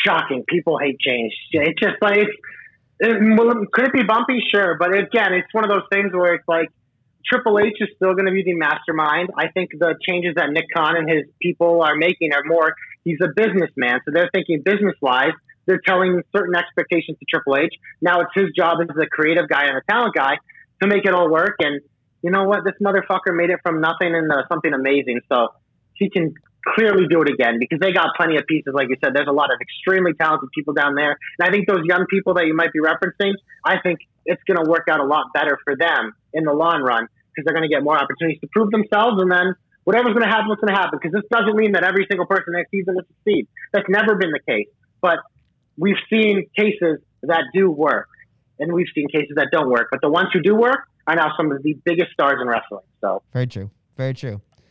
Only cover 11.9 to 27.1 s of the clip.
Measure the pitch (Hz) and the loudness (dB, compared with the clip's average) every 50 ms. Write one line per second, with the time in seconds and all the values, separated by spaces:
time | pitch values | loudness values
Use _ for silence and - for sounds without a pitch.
11.9 | 147 151 160 180 185 - 170 151 147 143 143 156 165 170 156 160 156 - - - | 2 2 0 0 0 0 -2 0 0 -2 0 2 2 2 2 2 0 -4 -14 -20
12.9 | - _ - 170 165 139 180 170 - 202 220 214 180 190 165 - - 135 127 123 | -18 _ -6 -6 -2 -2 -2 -2 0 0 0 2 2 0 0 -2 -4 -4 -2 -2
13.9 | 123 123 - 151 143 170 175 175 - 190 - - 165 147 131 190 208 196 208 185 | -2 -2 -4 -2 0 0 0 2 0 -4 -2 -2 -4 -2 0 0 0 2 0 -2
14.9 | - - 143 131 123 127 135 160 160 - _ _ - _ - - 185 - - 190 | -2 0 0 0 2 2 2 0 -2 -4 _ _ -20 _ -2 -2 0 0 0 0
15.9 | 185 180 185 185 180 175 - _ - 202 185 175 180 175 170 - - - 165 - | 0 2 2 2 0 -2 -4 _ -2 -2 -2 0 -2 -2 -2 -2 -4 -4 -2 0
16.9 | 180 165 - - 156 - - - - 156 - 143 135 139 156 170 - - _ - | -2 -2 -2 -4 -10 -12 -8 -4 -4 -4 0 0 0 0 0 -2 -4 -10 _ -20
17.9 | - - 160 175 180 175 170 170 - 196 196 170 147 180 180 170 170 165 170 165 | -12 -4 -2 0 2 2 0 0 0 0 0 0 0 0 0 0 2 0 -2 -4
18.9 | 143 156 151 - - - 156 156 165 165 156 151 156 139 143 143 135 131 - - | -2 -4 -2 -2 0 0 0 2 2 2 0 0 0 0 0 0 -2 -2 -2 -2
19.9 | 208 240 240 208 - 160 135 135 147 - _ _ - - - _ _ - 190 202 | 0 0 0 0 0 0 0 0 0 -2 _ _ -20 -20 -20 _ _ -2 0 2
20.9 | 208 196 202 196 185 180 175 156 160 160 180 202 - - 165 147 143 143 - _ | 2 2 2 2 2 4 4 4 4 2 2 0 0 -2 -2 -2 -2 -4 -10 _
21.9 | _ _ _ _ _ _ - 175 185 196 196 196 208 196 160 196 185 - 202 202 | _ _ _ _ _ _ -4 -2 0 0 2 2 0 0 0 -4 -4 -2 0 2
22.9 | 196 190 185 - 190 185 - 190 175 170 175 175 180 - - 175 165 156 160 160 | 2 0 0 0 -4 -2 -2 -2 0 0 2 0 0 0 -2 -2 -2 0 0 -2
23.9 | 165 160 185 170 165 165 160 156 147 135 131 - 170 160 - 160 143 131 135 135 | 0 0 -2 0 0 0 0 0 0 -2 0 -2 -4 -2 -2 -2 -2 0 0 2
24.9 | 139 143 131 123 117 120 - - 135 123 117 - - _ _ _ _ _ _ _ | 2 2 0 -2 -6 -6 -4 -2 0 0 0 0 -2 _ _ _ _ _ _ _
25.9 | _ - 202 - - 190 165 151 - - _ _ _ _ - - - 214 226 208 | _ -4 -4 -2 0 -2 -2 -2 -4 -10 _ _ _ _ -6 -2 0 2 2 2
26.9 | 196 190 180 143 | 4 2 2 4